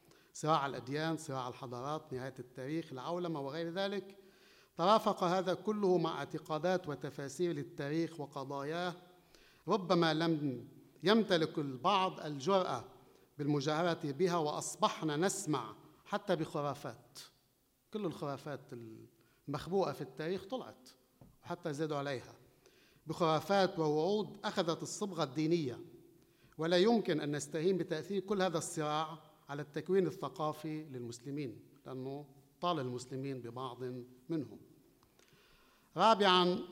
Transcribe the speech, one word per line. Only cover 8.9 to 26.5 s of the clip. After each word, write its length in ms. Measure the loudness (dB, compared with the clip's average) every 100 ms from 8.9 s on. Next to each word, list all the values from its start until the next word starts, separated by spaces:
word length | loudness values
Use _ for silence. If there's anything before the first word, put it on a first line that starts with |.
| -6 -16 -20 _ -20 -20 _ 0
ربما 460 | 0 4 6 6
لم 540 | 4 2 2 0 -4 -8 -18 -20 -2
يمتلك 540 | 6 6 6 4 4 0
البعض 640 | -4 0 2 4 2 -2
الجرأة 640 | -8 -4 2 4 4 -2 -8 -18 -20 -20 _ -4
بالمجاهرة 760 | 0 2 2 2 2 0 -2
بها، 260 | 0 2 2
وأصبحنا 800 | 0 -2 -6 0 0 2 -2 0
نسمع 580 | 0 0 -2 -2 -2 -12 -20 -20 -6
حتى 300 | -4 0 -2
بخرافات. 840 | 0 -2 -4 -4 -8 -12 -16 -20 -20 _ _ _ _ _ _
كل 120 | -4 -4
الخرافات 540 | -4 -6 -6 -8 -10 -10 -14 -12 -16 -20 _ _ _ -8
المخبوءة 440 | -6 -2 0 0
في 100 | -2
التاريخ 440 | -8 -6 -4 -4 -6
طلعت، 440 | -8 -8 -16 -20 -20 _ _ -20 _
وحتى 300 | -10 -6 -6
زادوا 240 | -4 -2 -2
عليها 380 | -2 -4 -8 -20 -20 _ -20 _ _ _ -10
بخرافات 720 | 0 2 2 4 4 4 2
ووعود 580 | 2 2 2 2 -2 -4
أخذت 400 | -4 0 0 0
الصبغة 400 | -4 -4 -4 -2
الدينية، 560 | -2 0 2 2 0 -4 -12 -20 -20 -20 _ _ -20